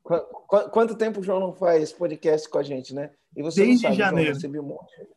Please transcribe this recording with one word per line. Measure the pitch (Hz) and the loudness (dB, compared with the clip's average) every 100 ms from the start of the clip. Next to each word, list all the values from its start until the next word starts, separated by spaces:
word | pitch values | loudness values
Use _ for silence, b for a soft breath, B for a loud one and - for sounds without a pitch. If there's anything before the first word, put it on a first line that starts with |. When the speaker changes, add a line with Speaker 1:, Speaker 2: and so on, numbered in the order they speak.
Speaker 1:
Qu-, | - 165 - - - | -2 -4 -4 -16 0
qu-, | 202 202 | 2 2
quanto | 226 226 220 | 2 2 0
tempo | 220 208 | -4 -4
o | |
João | 185 190 | -4 -2
não | 185 | -4
faz | 175 180 165 151 | -2 2 2 2
podcast | - 170 156 165 156 156 | -4 -6 -2 0 0 0
com | 151 | -4
a | |
gente, | 143 131 127 135 | -4 -8 -10 -12
né? | 147 _ _ 143 | -12 _ _ -10
E | |
você | 151 165 | -4 2
não | 220 | 6
Speaker 2:
Desde | 247 | 6
Speaker 1:
sabe, | 226 196 | 4 2
João, | 202 | 2
Speaker 2:
janeiro. | 170 151 | 2 0
Speaker 1:
recebi | 143 147 151 | -2 -6 -8
um | |
monte | 143 151 - - - | -10 -14 -18 -20 -20